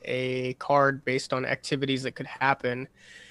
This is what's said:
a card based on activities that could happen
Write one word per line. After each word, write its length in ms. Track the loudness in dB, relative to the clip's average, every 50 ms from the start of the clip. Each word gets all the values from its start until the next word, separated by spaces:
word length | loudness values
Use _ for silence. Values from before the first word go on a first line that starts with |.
| -6
a 500 | -4 -4 -2 -2 -2 -2 -2 -2 -4 -4
card 480 | -4 0 4 6 6 6 6 4 0 -2
based 280 | -2 -2 -2 -2 -2 -2
on 100 | -2 -2
activities 580 | -2 -4 -4 -4 -2 -2 -2 0 0 0 0 -2
that 120 | -4 -6
could 120 | -8 -10 -10
happen 600 | -6 0 2 2 2 2 0 -2 -2 -4 -6 -10 _ _ -20 -20 -20 -20 -20 -20